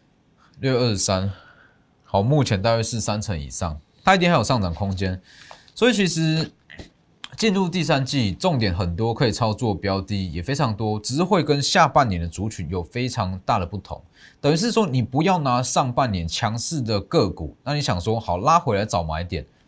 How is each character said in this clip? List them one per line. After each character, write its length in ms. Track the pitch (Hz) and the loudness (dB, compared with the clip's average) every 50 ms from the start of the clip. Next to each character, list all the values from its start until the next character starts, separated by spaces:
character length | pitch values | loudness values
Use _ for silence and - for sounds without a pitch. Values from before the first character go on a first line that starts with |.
| _ _ _ _ _ _ _ _ _ _ _ - | _ _ _ _ _ _ _ _ _ _ _ -4
六 140 | 101 135 | -2 0
月 60 | 131 120 | 2 2
二 120 | 127 117 | 2 2
十 80 | 104 92 | 0 0
三， 320 | - - 98 92 95 98 92 - - - - - - - _ _ _ _ _ _ | 0 0 0 0 0 -2 -6 -8 -14 -20 -20 -20 -20 -20 _ _ _ _ _ _
好， 200 | _ - - 98 | _ -2 0 0
目 200 | 101 123 151 - | 2 4 4 2
前 180 | 127 - 110 92 | 2 2 0 0
大 140 | 98 117 117 | 2 2 2
约 80 | 117 | 2
是 180 | 110 - 123 113 | 0 -2 -4 -4
三 200 | - - 104 107 | -2 -2 -2 -4
成 180 | 104 - 95 76 | -4 -4 -6 -6
以 100 | 71 64 | -6 -8
上， 300 | - - 95 82 78 76 - _ _ _ - | -8 -6 -6 -6 -6 -8 -12 _ _ _ 2
它 100 | 190 196 | 4 4
一 40 | 185 | 4
定 120 | 175 175 | 4 4
还 60 | 170 | 4
有 80 | 139 104 | 4 2
上 180 | - 135 117 | 2 0 0
涨 100 | 95 87 | 0 -2
空 220 | 80 - 104 98 95 | -2 -2 -2 -2 -2
间。 260 | 92 98 92 92 90 - - - - - - - - _ _ - | -2 -2 -2 -4 -4 -10 -16 -20 -20 -20 -20 -20 -20 _ _ -2
所 160 | - 220 254 | 2 2 4
以 20 | |
其 140 | 226 190 196 | 4 4 2
实 460 | 170 160 160 165 160 156 160 156 - - _ _ - - - - - _ _ _ _ _ _ - - - | 0 2 0 0 2 2 0 -2 -4 -8 _ _ -20 -20 -20 -20 -20 _ _ _ _ _ _ -18 -14 -6
进 160 | - - 190 | 0 2 2
入 160 | 190 196 190 175 | 2 2 2 0
第 140 | 170 185 | 0 -2
三 220 | 156 156 156 135 135 | 0 2 2 0 0
季， 280 | 123 - 185 117 98 | 0 0 0 0 0
重 240 | 90 - - 185 160 | 0 0 0 0 2
点 180 | 123 110 98 85 | 2 2 0 0
很 200 | 87 98 87 85 | 0 -2 -2 -2
多， 180 | 87 113 117 | -2 -2 -2
可 140 | 113 - 147 | 0 2 0
以 60 | 113 | 0
操 200 | 98 - 120 110 | 2 0 0 0
作 220 | 104 - 127 110 98 | 0 0 0 -2 -2
标 260 | - - 98 95 98 | 0 -2 -2 -2 -2
的 320 | 95 - 107 98 95 90 | -2 -4 -4 -4 -4 -4
也 80 | 73 90 | -4 -6
非 140 | 87 - 139 | -4 -4 -2
常 200 | 143 151 113 104 | -2 -2 -2 -2
多， 240 | 95 113 107 107 107 | -2 -2 -2 -4 -4
只 160 | - - 123 | -4 -2 0
是 80 | 151 180 | 0 0
会 180 | 170 214 180 | 2 2 2
跟 180 | 139 - 147 143 | 2 2 0 0
下 280 | 135 - - 185 165 143 | 0 2 4 4 4 6
半 200 | - 151 135 113 | 6 4 4 2
年 120 | 92 85 | 2 -2
的 80 | 85 82 | -2 -4
族 200 | - - 101 110 | -4 -4 -6 -6
群 200 | - - 90 73 | -6 -6 -6 -4
有 120 | 95 90 | -4 -4
非 260 | 82 - - 120 127 123 | -4 -4 -6 -6 -4 -4
常 300 | - 120 98 92 92 95 - | -2 -4 -4 -4 -4 -6 -2
大 140 | - 123 101 | 0 0 0
的 80 | 87 | 0
不 100 | 82 - 98 | -4 -6 -10
同。 220 | - - 80 - - - _ _ - - _ _ | -10 -10 -14 -14 -16 -18 _ _ -20 -20 _ _
等 120 | - 143 | 0 0
于 40 | 156 | 2
是 140 | 165 208 240 | 2 2 0
说， 160 | - 226 214 | 2 2 2
你 160 | 156 127 127 | 2 2 0
不 200 | 113 - - 139 | 0 0 0 0
要 160 | 165 196 185 175 | 2 2 2 2
拿 220 | 143 131 123 123 | 2 0 0 0
上 300 | 123 - - 175 147 123 | 0 0 0 0 0 0
半 180 | 120 151 135 117 | 0 0 0 0
年 160 | 98 90 82 | 0 -2 -2
强 300 | 82 - - - 107 113 117 | -4 -4 -2 -2 -2 -2 -4
势 220 | - - 165 147 | -6 -6 -4 -4
的 200 | 117 107 110 101 | -2 -2 -2 -2
个 280 | 98 - - 123 110 92 | -2 0 2 2 2 2
股， 280 | 80 - 82 71 - _ - | 0 -6 -10 -12 -12 _ -6
那 100 | - 147 | -4 -4
你 60 | 147 | -2
想 200 | 139 - 104 87 | -2 -2 -2 -2
说， 180 | 85 113 110 117 | 0 -2 -2 -2
好， 180 | - - 85 92 | -2 -4 -4 0
拉 220 | 120 147 165 170 | 2 4 4 4
回 160 | 165 127 107 | 4 2 0
来 100 | 98 110 | 0 0
找 160 | 110 - 87 | 0 -2 -2
买 220 | 82 80 78 80 87 | -2 -2 -4 -4 -6
点， 200 | 87 - 76 - - _ _ _ | -4 -6 -8 -8 -10 _ _ _